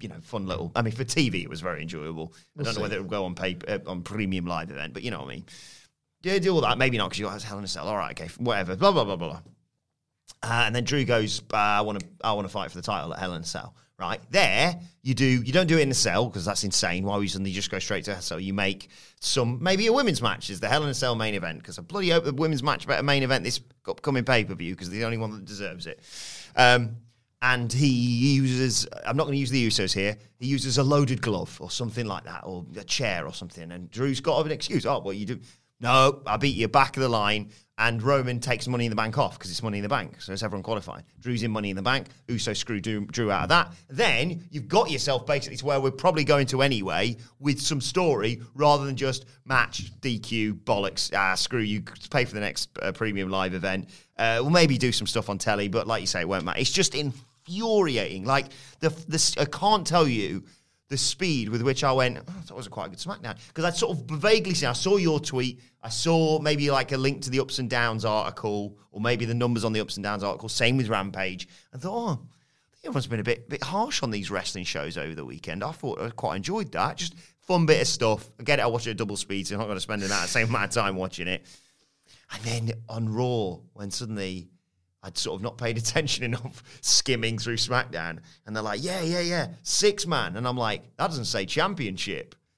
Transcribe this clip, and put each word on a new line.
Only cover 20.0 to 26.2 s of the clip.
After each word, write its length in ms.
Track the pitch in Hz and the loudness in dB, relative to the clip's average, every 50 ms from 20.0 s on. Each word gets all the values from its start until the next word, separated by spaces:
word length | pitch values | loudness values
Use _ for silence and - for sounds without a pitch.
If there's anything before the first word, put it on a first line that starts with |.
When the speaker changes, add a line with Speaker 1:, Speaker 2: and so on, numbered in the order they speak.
| 277 220 147 - | 4 2 2 2
Speaker 1:
match 300 | 120 107 92 - - - | 0 0 -2 -2 -6 -10
is 80 | 98 90 | -6 -4
the 100 | - 104 | 0 0
Hell 140 | 127 151 151 | 2 2 2
in 60 | 143 | 0
a 60 | 127 | -2
Cell 200 | - 131 123 120 | 0 0 0 0
main 200 | 113 110 110 104 | 0 0 -2 -2
event, 280 | 98 85 82 80 - - | -2 -4 -6 -8 -10 -12
'cause 160 | - 85 - | -14 -14 -14
I 40 | 87 | -12
bloody 280 | - 175 202 190 175 | -8 -4 -2 2 4
hope 140 | 165 - 165 | 4 4 2
the 80 | 151 135 | 2 0
women's 320 | 131 160 160 156 131 123 | 0 0 0 0 0 0
match 200 | 151 131 - - | 0 0 -2 0
better 160 | - 139 78 127 | 0 0 2 4
main 180 | 143 143 139 135 | 4 4 4 4
event 220 | 127 135 127 85 | 2 2 0 0
this 160 | 123 - - - - _ _ _ | -2 -4 -4 -8 -12 _ _ _
upcoming 380 | - - - - 147 135 127 117 | -10 -8 -4 -2 0 0 0 2
pay-per-view, 500 | 135 127 113 104 87 95 80 87 85 90 | 4 4 2 2 0 -4 -6 -6 -6 -6
'cause 160 | - 92 87 | -6 -8 -8
they're 100 | 92 107 | -6 -4
the 40 | 117 | -2
only 140 | 113 117 110 | -2 -2 -4
one 120 | 113 107 107 | -4 -6 -8
that 120 | 107 95 | -10 -12
deserves 420 | - 104 98 101 90 82 87 80 | -14 -10 -10 -8 -10 -10 -10 -12
it. 140 | 80 - - - - - - | -14 -14 -16 -18 -18 -16 -16